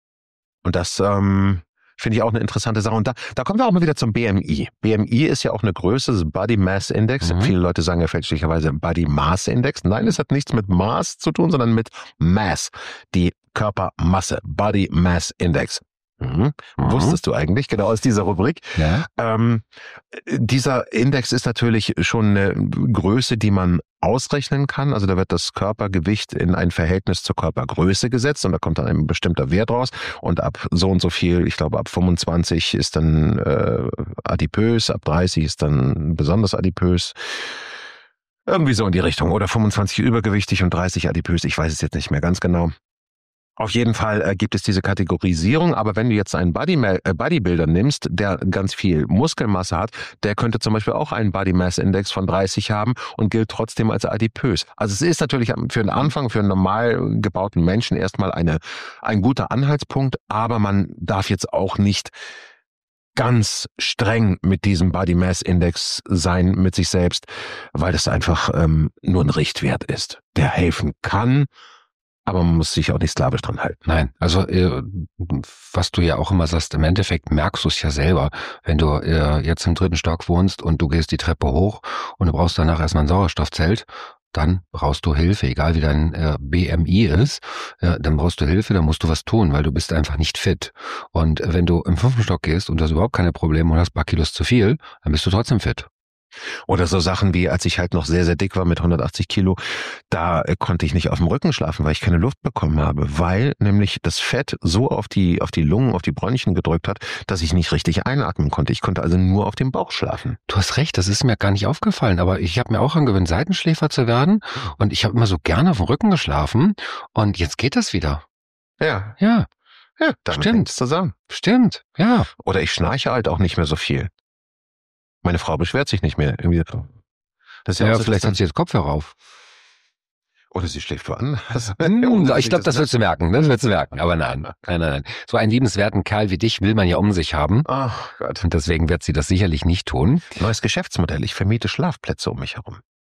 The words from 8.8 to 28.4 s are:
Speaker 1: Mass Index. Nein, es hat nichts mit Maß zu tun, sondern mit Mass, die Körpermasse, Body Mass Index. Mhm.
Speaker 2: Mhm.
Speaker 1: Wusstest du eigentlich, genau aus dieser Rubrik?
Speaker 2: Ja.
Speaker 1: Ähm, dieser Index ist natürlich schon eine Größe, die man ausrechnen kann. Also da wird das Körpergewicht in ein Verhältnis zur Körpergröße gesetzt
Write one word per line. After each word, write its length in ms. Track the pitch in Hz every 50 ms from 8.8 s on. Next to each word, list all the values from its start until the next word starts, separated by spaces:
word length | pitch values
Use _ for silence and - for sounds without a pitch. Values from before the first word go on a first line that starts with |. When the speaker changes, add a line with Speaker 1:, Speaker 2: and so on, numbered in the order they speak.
| - 85 85 - 85
Speaker 1:
Mass 420 | 76 73 73 76 78 80 - - -
Index. 360 | - 127 120 139 - - -
Nein, 240 | 170 196 220 220 226
es 100 | 190 -
hat 140 | 147 -
nichts 200 | 135 143 139 -
mit 160 | - 113 107 98
Maß 520 | 92 87 92 107 127 160 185 - - -
zu 120 | - 170
tun, 200 | 156 - 170 170
sondern 220 | 180 139 120 117 113
mit 160 | 113 113 - - - - - - -
Mass, 540 | - - 180 196 107 92 - - - - - - - - - - - _ -
die 180 | 92 90 87 - _ _ _ -
Körpermasse, 880 | - 110 107 - - 95 - - - 80 82 92 95 - - - - -
Body 460 | - 76 76 101 107 110 101 95 -
Mass 420 | - 80 87 90 87 - - - - -
Index. 440 | 90 90 80 67 64 - - - - _ _ _ _ _ _ -
Mhm. 340 | - 127 131 147 107 147 147 - - - - -
Speaker 2:
Mhm. 140 | 135 123
Speaker 1:
Wusstest 360 | 120 131 156 214 - - - -
du 60 | -
eigentlich, 340 | 117 147 151 185 139 139 -
genau 200 | - 104 101 101
aus 120 | 113 110
dieser 220 | - 131 113 101
Rubrik? 400 | 98 87 104 82 95 - 170 - - - - -
Speaker 2:
Ja. 280 | 80 78 85 117 165 - _ -
Speaker 1:
Ähm, 460 | 120 113 110 110 113 117 117 113 - _ _ - - - - - - _ - - - -
dieser 680 | - 139 120 104 120 135 123 143 131 123 - - -
Index 400 | - 120 135 139 135 120 - -
ist 120 | - -
natürlich 500 | 127 117 - - 117 113 110 104 - - -
schon 380 | 87 - - 117 107 104 101 101
eine 160 | 98 98 92
Größe, 840 | - - - - - - 135 113 104 - - 104 131 123 - 127 110
die 140 | 107 104
man 280 | 101 95 92 90 87 85 - _ _ _
ausrechnen 680 | - - 110 131 - - - 143 131 - - 139 143 139
kann. 260 | - - 143 143 135
Also 120 | 113 98
da 120 | 95 95 87
wird 160 | 95 - 87
das 180 | 85 - - -
Körpergewicht 800 | - 98 98 107 - 113 101 95 92 78 92 107 107 - - -
in 220 | - - 85 90
ein 160 | 85 87 87
Verhältnis 520 | - - 85 82 90 95 - - 92 - -
zur 120 | - -
Körpergröße 720 | - - 82 - - 69 67 - - 82 92 98 - - 127
gesetzt 360 | 120 127 110 143 147 -